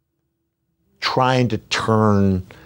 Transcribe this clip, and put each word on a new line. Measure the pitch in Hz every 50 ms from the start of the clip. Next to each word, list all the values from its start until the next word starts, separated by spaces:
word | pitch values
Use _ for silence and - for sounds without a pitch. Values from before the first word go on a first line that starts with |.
| _ _ _ _ _ _ _ _ _ _ _ _ _ _ _ _ _ _ _ -
trying | - - - 131 127 127 131 127 123 104
to | 110 -
turn | - - - - - - 110 110 110 107 101 98 98 98 95 90 92 - - - -